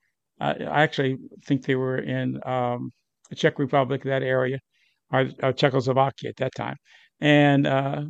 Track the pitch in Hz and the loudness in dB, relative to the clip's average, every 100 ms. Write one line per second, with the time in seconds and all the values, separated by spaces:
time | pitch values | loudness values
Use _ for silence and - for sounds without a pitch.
0 | _ _ _ _ 143 - 151 147 156 - | _ _ _ _ -4 -4 -2 0 0 0
1 | 135 131 - - - 135 135 131 131 127 | -2 -2 -10 -20 -2 -2 0 -2 0 -4
2 | - 131 127 131 - 127 123 123 127 _ | -4 -4 -4 -6 -4 -4 -2 -4 -8 _
3 | _ _ _ - 156 147 135 143 127 135 | _ _ _ 0 0 0 0 2 2 -2
4 | 135 135 131 131 127 135 _ _ _ _ | -2 -2 0 0 0 -4 _ _ _ _
5 | _ 131 131 - 135 127 143 131 123 131 | _ 0 0 0 -2 2 2 2 0 2
6 | 135 - 120 - 131 - 117 139 _ - | 2 0 -12 -6 -6 -6 -8 -8 _ -20
7 | _ _ 147 147 143 139 143 135 139 147 | _ _ 4 6 6 4 2 0 -2 -4